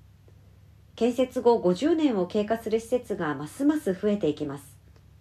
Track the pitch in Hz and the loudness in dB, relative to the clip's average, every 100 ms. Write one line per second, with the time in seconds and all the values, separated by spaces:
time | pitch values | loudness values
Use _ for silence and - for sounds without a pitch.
0 | - - - - - - - - - - | -20 -20 -20 -20 -20 -20 -20 -20 -16 -2
1 | 226 240 254 254 233 226 180 180 302 330 | -2 2 -2 2 4 4 2 2 2 2
2 | 294 208 180 214 208 226 220 220 220 247 | 2 2 0 -2 0 -2 -2 -2 0 -4
3 | 240 185 156 139 151 - 285 311 196 180 | -4 -4 -4 -4 -8 -2 0 2 0 -2
4 | 208 208 156 147 147 139 - - - - | 0 0 0 -2 -6 -8 -14 -20 -20 -20
5 | - - | -20 -20